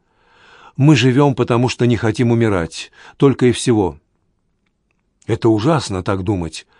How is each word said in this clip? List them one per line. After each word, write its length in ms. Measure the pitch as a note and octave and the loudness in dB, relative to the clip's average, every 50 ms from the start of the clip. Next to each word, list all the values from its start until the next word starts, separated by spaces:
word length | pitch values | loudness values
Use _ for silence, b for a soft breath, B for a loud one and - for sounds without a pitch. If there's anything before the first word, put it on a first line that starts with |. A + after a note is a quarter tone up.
| b b b b b b b b b b b b b b b b | b b b b b b b b b b b b b b b b
Мы 180 | C3 D3+ D#3 | 4 4 4
живем, 400 | A#2+ A2+ C3 A#2+ C3+ D3 C#3+ B2 | 4 4 2 2 2 2 2 2
потому 340 | - A#2+ A2+ B2 A#2 B2 B2 | -2 -2 -2 0 0 0 -2
что 160 | - - B2 | -2 -2 0
не 120 | A#2+ A#2+ G#2 | 0 0 0
хотим 340 | - A2 G#2+ - B2+ A#2 | 0 -2 -2 0 0 0
умирать, 600 | A#2 A#2 A#2 A2 G2+ F#2 E2 D#2 - - - - B B B B B B | 0 0 0 0 0 -2 -4 -6 -8 -14 -18 -18 B B B B B B
только 300 | - C#3 B2+ - B2+ B2 | 2 2 2 2 2 0
и 40 | |
всего. 480 | A2+ - - B2+ A#2+ G#2+ G2 F2 D2 - _ _ _ _ _ _ _ _ _ _ _ _ _ _ _ _ _ _ _ _ _ _ _ _ _ | 0 0 0 0 0 0 0 -2 -4 -10 _ _ _ _ _ _ _ _ _ _ _ _ _ _ _ _ _ _ _ _ _ _ _ _ _
Это 240 | - G#2+ - - A#2 | -6 -6 -2 0 0
ужасно 540 | A2 G#2+ G#2 D3 E3+ C#3+ A2 - G2+ F#2 F2 | 0 2 0 0 -2 -2 -2 -4 -8 -8 -4
так 200 | - G2+ F#2+ F#2+ | -4 -4 -4 -2
думать. 420 | F2+ G#2 F#2 E2+ D#2+ - - - b b | -4 -4 -4 -4 -8 -10 -14 -20 b b